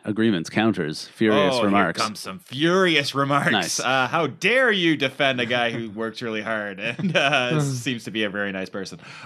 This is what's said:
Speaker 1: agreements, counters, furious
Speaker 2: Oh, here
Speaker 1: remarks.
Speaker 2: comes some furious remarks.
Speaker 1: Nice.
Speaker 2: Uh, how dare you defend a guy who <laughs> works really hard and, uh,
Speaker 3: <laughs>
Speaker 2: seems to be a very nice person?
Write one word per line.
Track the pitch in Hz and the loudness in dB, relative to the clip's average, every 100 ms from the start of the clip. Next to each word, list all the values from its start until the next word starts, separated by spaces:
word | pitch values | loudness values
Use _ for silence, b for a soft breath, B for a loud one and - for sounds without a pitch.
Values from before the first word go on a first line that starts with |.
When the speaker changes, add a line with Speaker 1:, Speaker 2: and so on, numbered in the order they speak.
| 107 | -2
Speaker 1:
agreements, | 104 113 90 - | 2 2 2 0
counters, | 110 110 92 76 76 - | 2 2 2 -4 -6 -12
furious | - 110 101 95 90 | 0 4 4 4 2
Speaker 2:
Oh, | |
here | 104 | 4
Speaker 1:
remarks. | 101 87 85 | 4 2 0
Speaker 2:
comes | 110 95 | -4 -4
some | 98 95 | -12 -14
furious | - 131 165 190 180 151 135 | -10 -2 2 4 4 2 0
remarks. | 135 139 143 151 | -2 0 2 2
Speaker 1:
Nice. | 104 85 - | 2 0 -2
Speaker 2:
Uh, | 123 131 123 | 0 0 2
how | 160 143 | 0 -2
dare | - 190 254 247 | -2 0 2 2
you | 196 165 147 | 2 0 0
defend | 131 - 139 123 | -2 0 0 2
a | 120 | 0
guy | 123 117 | 2 0
who | 117 113 | -2 -6
<laughs> | 104 | -6
works | 113 110 | -6 -6
really | 117 107 | -6 -6
hard | 104 110 104 95 | -4 -4 -6 -6
and, | 110 127 180 | -6 -4 0
uh, | 170 143 143 123 151 | 2 4 2 2 2
Speaker 3:
<laughs> | |
Speaker 2:
seems | 139 127 127 117 120 | 0 -2 -4 -6 -4
to | |
be | 107 | -2
a | 104 | -2
very | 101 101 | -2 -4
nice | 95 92 | -4 -6
person? | 104 92 87 B B | -8 -10 -12 B B